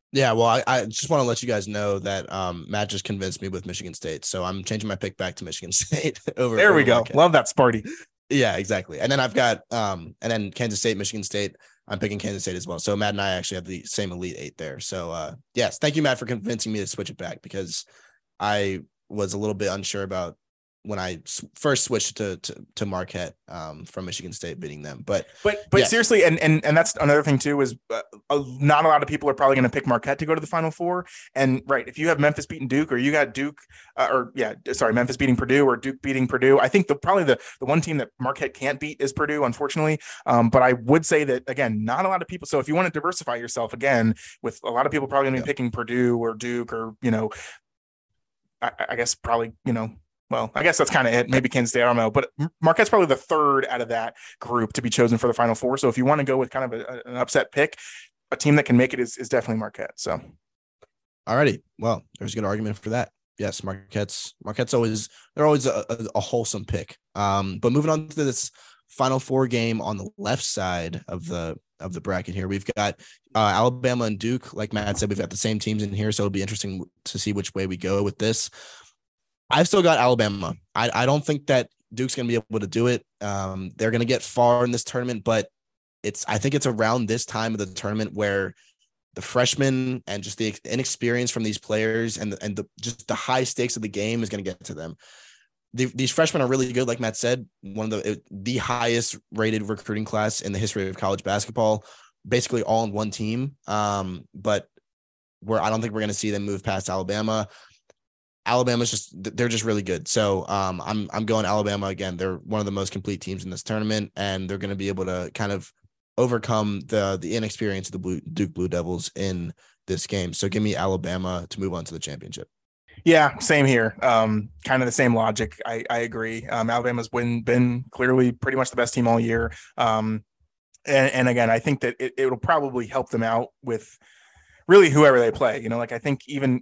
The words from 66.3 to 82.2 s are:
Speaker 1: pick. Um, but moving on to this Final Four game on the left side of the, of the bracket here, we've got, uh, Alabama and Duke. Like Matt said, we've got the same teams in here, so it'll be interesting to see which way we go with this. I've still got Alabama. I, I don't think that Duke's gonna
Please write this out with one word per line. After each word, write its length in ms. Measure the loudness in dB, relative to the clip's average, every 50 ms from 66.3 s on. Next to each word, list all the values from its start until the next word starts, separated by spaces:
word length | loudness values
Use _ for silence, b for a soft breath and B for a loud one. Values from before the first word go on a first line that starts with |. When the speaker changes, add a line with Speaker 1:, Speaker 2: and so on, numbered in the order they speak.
| -2 -2 -2 -2 -4 -4 -4
Speaker 1:
pick. 320 | -6 -6 -6 -6 -8 -14 -20 _ _ -6
Um, 440 | -2 0 0 2 0 0 -2 -4 -2
but 140 | 0 2 2
moving 180 | 2 2 2
on 180 | 0 -2 -2 -6
to 160 | -6 -4 -2
this 260 | -2 -2 -2 -4 -6 b b b b b b b _
Final 320 | -4 -2 0 0 0 0
Four 260 | -2 -2 0 0 0
game 340 | 0 0 0 0 0 -2 -2
on 160 | -4 -6 -6
the 140 | -6 -8 -12 -12 -8
left 260 | -4 -4 -2 -2 -2
side 580 | -4 -4 -4 -2 -2 -2 -4 -4 -6 -8 -10 -10 -10
of 180 | -12 -12 -10
the, 300 | -8 -8 -6 -6 -8 -8 -12 -16 _ _ -14
of 120 | -12 -12 -10
the 60 | -8
bracket 340 | -6 -4 -4 -4 -4 -6 -6
here, 140 | -6 -4 -4
we've 180 | -4 -4 -4 -4 -4
got, 240 | -2 -2 -2 -4 B B B B B B _ 0
uh, 180 | 2 4 4 4
Alabama 500 | 4 4 2 2 2 0 0 0 0 0
and 140 | -2 -2 -2
Duke. 340 | -2 -2 -2 -4 -6 -8 -8
Like 220 | -8 -6 -4 -4
Matt 240 | -4 -2 -2 -2 -2
said, 100 | -2 -2
we've 100 | -2 -4
got 120 | -4 -4
the 60 | -4
same 220 | -2 -2 0 0 -2
teams 240 | -2 -2 -2 -2 -2
in 100 | -4 -2
here, 200 | -2 -2 0 0
so 120 | 0 0
it'll 60 | -2
be 120 | -2 -2 -4
interesting 420 | -4 -4 -6 -6 -6 -6 -8 -10 -12 _ _ -12
to 120 | -10 -8 -4
see 140 | -4 -2 -2
which 220 | -2 -4 -4 -4
way 120 | -4 -4
we 120 | -4 -4 -4
go 240 | -2 -2 0 0 0
with 160 | 0 -2 0
this. 320 | 0 0 2 0 -2 -4 B B B B B B B B B _ _ _ _ _ _ _ _ _ _ 2
I've 180 | 4 4 4 6
still 140 | 6 6 6
got 160 | 6 6 6
Alabama. 560 | 6 6 6 4 4 2 0 -2 -4 -6 -6 -8 _ _ -4
I, 160 | -2 -2 0 2
I 120 | 2 2
don't 180 | 4 2 2 2
think 220 | 0 -2 -2 0
that 240 | 2 2 2 2 0 _ _ _ _ -6
Duke's 220 | -4 -4 -2 -2
gonna 140 | -2